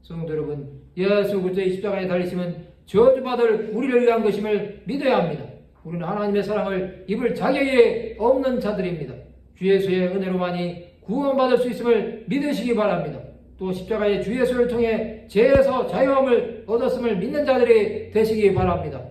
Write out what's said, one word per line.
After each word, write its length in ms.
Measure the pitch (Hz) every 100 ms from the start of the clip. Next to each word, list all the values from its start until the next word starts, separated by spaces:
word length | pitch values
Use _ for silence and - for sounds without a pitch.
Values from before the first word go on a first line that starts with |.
성도 320 | _ 165 160
여러분, 480 | 156 147 147 139 - - -
예수 460 | 190 208 196 202
그리스도의 300 | 180 180 190
십자가에 340 | 180 202 196 185
달리심은 640 | 180 175 180 175 170 - - _
저주받을 840 | 190 247 262 247 240 233 214 226
우리를 280 | 196 269 240
위한 180 | 240 226
것임을 600 | 214 196 214 208 - - -
믿어야 320 | 277 285 214
합니다. 260 | 170 143 - - - _
우리는 220 | 160 170 175
하나님의 360 | 208 208 202
사랑을 640 | 190 208 196 190 - - -
입을 280 | 226 240
자격이 800 | - 190 285 269 262 226 - - -
없는 440 | 226 269 269 240
자들입니다. 520 | 202 185 180 165 131 120 - - _
주 160 | _ 185
예수의 380 | 196 190 185 180
은혜로만이 760 | 196 190 185 180 175 175 175 - _
구원받을 560 | - 240 277 262 254 254
수 100 | 247
있음을 560 | 190 233 226 - - -
믿으시기 480 | 262 294 269 240
바랍니다. 460 | 214 202 175 151 - - - - -
또 120 | 185
십자가의 520 | 180 - 214 208 190
주 180 | 175 254
예수를 280 | 254 247 240
통해 560 | 233 233 - - - -
죄에서 600 | 190 247 277 269 254 214
자유함을 760 | 190 269 277 262 226 - - -
얻었음을 500 | 233 247 233 233 190
믿는 280 | 220 294
자들이 680 | 269 254 233 226 202 - -
되시기 440 | 208 220 220 202
바랍니다. 480 | 180 185 170 151 131 -